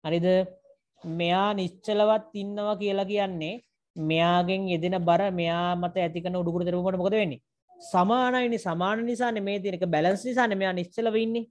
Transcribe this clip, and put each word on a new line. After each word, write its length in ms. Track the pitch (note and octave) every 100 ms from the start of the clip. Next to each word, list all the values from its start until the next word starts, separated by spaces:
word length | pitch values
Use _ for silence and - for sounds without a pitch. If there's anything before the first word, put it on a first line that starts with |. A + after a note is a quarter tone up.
හරිද? 220 | D#3+ E3+ F3 F#3 F#3 - _ _ _ _
මෙයා 460 | E3+ E3+ E3+ F3+ G3+
නිශ්චලවත් 760 | G3+ F3+ F3+ - G#3 G#3 G#3+ A3
ඉන්නවා 440 | G#3 G3+ G3+ G#3 G3+
කියලා 280 | G3+ G3
කියන්නේ 500 | F#3+ G#3 G3 F3 D#3 A#3 _ _ _ -
මෙයාගෙන් 720 | D#3 D#3+ E3+ F3 F3 F#3+ F#3+
යෙදෙන 280 | E3+ F3 F#3
බර 180 | E3+ E3+ G3
මෙයා 460 | F3+ E3+ E3+ F3 F3
මත 200 | F3 F#3+
ඇති 260 | E3+ E3+
කරන 140 | F3+ F3+
උඩුකුරු 280 | E3+ F3
තෙරපුමට 340 | F3+ F3+ F3+ F#3
මොකද 180 | F#3 G#3+
වෙන්නේ? 240 | F#3+ B2+ _ _ _ - -
සමානයිනේ. 680 | F#3 G3 A#3+ B3+ B3+ B3 A#3
සමාන 460 | F#3 E3 F#3 A3 A#3
නිසානේ 360 | A#3 B3 A3
මේ 160 | G3 G3+
තියෙන 160 | G3 F3+
එක 100 | F3+
බැලන්ස් 340 | D#3 F3 G3
නිසානේ 360 | B3 B3 A#3 G3
මෙයා 120 | F#3+
නිශ්චලව 440 | F#3 F3 - A3+ A3
ඉන්නේ. 300 | A3+ A#3 A3+